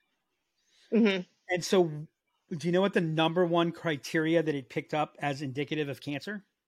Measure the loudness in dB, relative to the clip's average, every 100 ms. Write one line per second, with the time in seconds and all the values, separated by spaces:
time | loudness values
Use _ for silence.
0 | _ _ _ _ _ _ _ _ 0 4
1 | 4 2 -4 _ -4 -4 2 2 2 -2
2 | -14 _ _ _ -12 -6 0 2 2 0
3 | 0 2 2 2 2 2 2 -2 -4 -4
4 | -2 0 2 2 2 -4 -4 -8 -4 -4
5 | -4 -4 -6 -4 -6 -6 -6 -4 -4 -6
6 | -8 -8 -8 -12 _ _